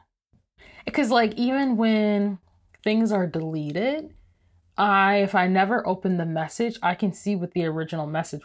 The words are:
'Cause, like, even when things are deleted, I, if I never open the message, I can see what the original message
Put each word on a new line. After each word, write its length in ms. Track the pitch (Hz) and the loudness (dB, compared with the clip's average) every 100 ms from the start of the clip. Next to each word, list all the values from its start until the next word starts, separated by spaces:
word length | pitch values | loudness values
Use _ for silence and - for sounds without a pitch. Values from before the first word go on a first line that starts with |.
| _ _ _ _ _ _ - - - | _ _ _ _ _ _ -20 -16 -6
'Cause, 180 | - 247 | -2 2
like, 240 | 240 220 220 | 4 2 0
even 420 | 247 269 269 226 | 0 0 0 2
when 600 | 226 214 208 202 202 190 _ _ _ _ | 2 2 2 2 0 -4 _ _ _ _
things 280 | 208 220 226 | 0 2 2
are 160 | 208 175 | 2 0
deleted, 840 | 160 160 160 151 160 247 302 311 - _ _ _ _ _ - | -2 -4 -6 -4 -4 -2 -4 -8 -18 _ _ _ _ _ -2
I, 400 | 208 196 196 202 | 2 4 4 4
if 180 | 196 196 | 2 2
I 120 | 185 | 2
never 380 | 190 196 240 - | 2 2 0 0
open 300 | 185 190 180 | -2 -2 -2
the 80 | 165 | -2
message, 520 | 160 156 - 233 226 | -4 -4 -4 -4 -2
I 140 | 175 175 | -2 0
can 180 | 202 | -2
see 220 | - 202 202 | -2 -4 -4
what 160 | 180 | -4
the 140 | 180 165 | -2 -2
original 420 | 160 160 165 151 | -4 -6 -6 -4
message 360 | 156 160 151 | -4 -6 -10